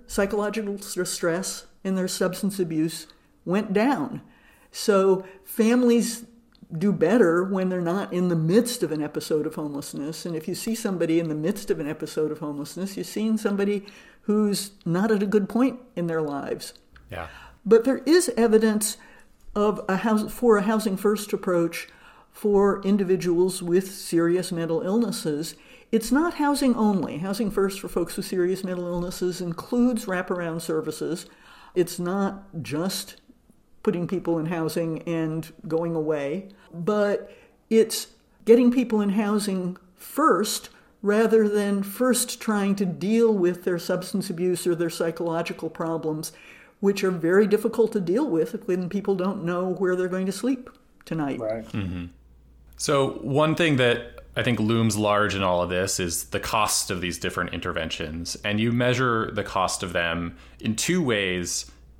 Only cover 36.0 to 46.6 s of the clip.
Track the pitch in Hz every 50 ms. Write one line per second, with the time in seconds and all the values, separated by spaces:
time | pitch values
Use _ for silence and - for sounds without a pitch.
36 | 151 156 151 143 139 143 160 196 196 - - - - - 165 175 165 208 208 208
37 | 202 208 196 - - - - - - _ _ _ _ - 220 226 220 226 - -
38 | - - _ _ _ _ _ _ - 214 240 247 247 247 247 262 233 240 220 214
39 | 202 202 190 226 214 202 214 202 208 208 190 185 180 175 180 - _ _ _ -
40 | - - - - 311 285 190 170 214 - - - - - - - _ _ _ -
41 | 202 202 208 220 226 202 220 220 214 208 208 208 202 202 202 196 196 202 - -
42 | 247 254 233 - - - - - - 226 208 202 196 196 196 202 196 175 160 143
43 | 175 208 220 233 233 220 214 190 175 180 180 180 - 190 175 170 - - 180 170
44 | 180 - - 190 190 - 175 165 180 185 180 175 - 180 170 160 175 170 - -
45 | 170 165 165 - 170 170 165 170 165 - 170 - 165 160 - - 170 160 165 160
46 | 147 156 156 156 160 - - - - - - -